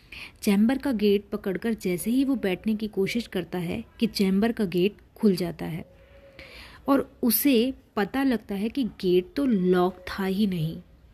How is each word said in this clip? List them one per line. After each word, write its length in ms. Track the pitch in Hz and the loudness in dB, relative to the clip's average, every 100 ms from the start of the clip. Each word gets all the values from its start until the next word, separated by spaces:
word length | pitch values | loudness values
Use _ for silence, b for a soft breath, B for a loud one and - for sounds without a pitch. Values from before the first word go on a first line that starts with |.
| B B B B | B B B B
चैम्बर 360 | - 202 226 262 | 0 4 4 2
का 140 | 285 | -2
गेट 360 | 220 208 202 - | 0 2 2 0
पकड़कर 420 | 208 202 185 226 | -8 -6 -4 -4
जैसे 360 | 220 190 175 214 | -4 -4 -4 -2
ही 140 | 254 | 0
वो 120 | 269 247 | 0 0
बैठने 380 | 196 185 220 | -2 -2 -2
की 140 | 214 214 | -4 -4
कोशिश 380 | 196 196 240 220 | -2 -2 -2 -4
करता 320 | 190 175 180 | -6 -6 -6
है 260 | 170 233 - - | -6 -8 -10 -4
कि 60 | 220 | -2
चैम्बर 460 | - 190 190 226 | 0 2 2 2
का 120 | 240 | 0
गेट 320 | 202 175 190 - - - | -2 2 0 -2 -20 0
खुल 200 | 214 180 | 2 2
जाता 280 | 175 160 | -2 -6
है 200 | 170 160 - - B B B B B B B B - | -8 -8 -12 -20 B B B B B B B B 0
और 300 | 277 - - | 0 0 -4
उसे 520 | 247 - 294 240 254 262 - - | 0 2 4 4 2 -2 -8 -4
पता 260 | 190 269 | -2 0
लगता 320 | 277 220 - | 0 0 -2
है 140 | 196 220 | -6 -4
कि 160 | 285 | -2
गेट 480 | 214 - 185 180 180 - | -4 -2 2 2 2 -2
तो 100 | 277 | 0
लॉक 580 | 208 180 180 180 185 - | 2 4 4 2 0 -10
था 160 | - | -6
ही 220 | 190 190 208 | -4 0 0
नहीं। 360 | 180 156 175 - - - | 0 -4 -6 -14 -20 -20